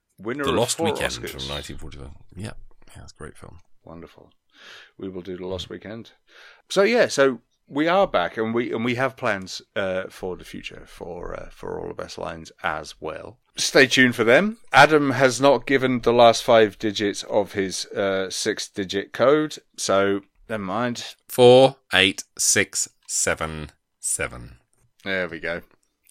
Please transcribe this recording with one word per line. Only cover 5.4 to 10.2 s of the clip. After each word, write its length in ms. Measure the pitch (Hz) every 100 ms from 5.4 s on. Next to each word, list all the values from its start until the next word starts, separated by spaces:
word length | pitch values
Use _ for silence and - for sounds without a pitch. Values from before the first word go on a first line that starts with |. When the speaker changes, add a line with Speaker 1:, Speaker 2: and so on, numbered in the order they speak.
| 92
Speaker 1:
Lost 220 | 92 -
Weekend. 440 | 95 98 113 107 _ _ _ - - -
So, 140 | 185
yeah, 260 | 202 240 131
so 320 | - 139 120 _ _ -
we 200 | 143 160
are 180 | 185 190
back, 300 | 95 - -
and 180 | 113
we, 180 | 117 123
and 120 | 120
we 100 | 117
have 220 | 120 131 123
plans, 460 | 123 98 92 - -
uh, 300 | 107 95 92 -
for 260 | -